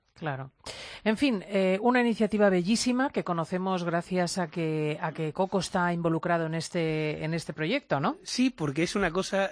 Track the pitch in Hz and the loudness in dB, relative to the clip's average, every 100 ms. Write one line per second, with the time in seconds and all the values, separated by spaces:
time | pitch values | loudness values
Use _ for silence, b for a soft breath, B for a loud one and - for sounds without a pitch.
0 | _ - 156 135 135 _ - B B B | _ -10 -8 -8 -10 _ -16 B B B
1 | 208 220 285 196 - 202 190 190 240 247 | -2 2 2 0 0 2 2 4 4 4
2 | 240 214 214 208 202 180 175 233 254 247 | 4 2 2 4 4 4 2 2 2 0
3 | 277 208 175 170 156 185 190 185 175 170 | 0 -2 -2 -2 -2 -2 -2 -2 -2 -2
4 | - 180 175 190 165 175 160 156 151 151 | 0 0 0 -2 -4 -2 -2 0 -2 -2
5 | 160 156 156 165 190 190 - 185 175 170 | -4 -4 -4 -2 0 0 0 0 0 2
6 | 165 165 175 170 160 165 - 175 160 156 | 2 2 2 0 0 -4 -4 -2 0 0
7 | 151 156 156 165 - 151 156 269 - 139 | -2 -2 -2 -4 -4 -4 -2 -2 0 0
8 | 185 330 - - 254 - 147 139 175 202 | 0 -2 -4 0 0 0 -2 0 0 2
9 | 180 180 - 196 190 | 0 0 0 0 0